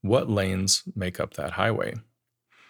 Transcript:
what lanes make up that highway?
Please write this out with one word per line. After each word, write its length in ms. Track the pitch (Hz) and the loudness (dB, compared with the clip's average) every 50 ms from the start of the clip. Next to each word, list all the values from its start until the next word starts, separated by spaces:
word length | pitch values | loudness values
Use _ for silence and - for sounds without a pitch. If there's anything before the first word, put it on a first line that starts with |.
what 280 | - 95 110 131 - 135 | 0 2 2 2 4 2
lanes 540 | 107 101 95 95 92 95 95 95 - - - - - | 2 2 2 2 0 0 2 2 2 0 0 -4 -6
make 240 | - 92 92 90 - | -4 -4 -4 -2 -4
up 140 | - - - | -4 -4 -4
that 200 | - 73 71 - | -6 -6 -4 -2
highway? 420 | - 92 113 110 - - - - 117 - _ _ _ _ _ _ _ _ _ _ _ - | 0 0 2 2 0 -2 -2 -4 -8 -10 _ _ _ _ _ _ _ _ _ _ _ -20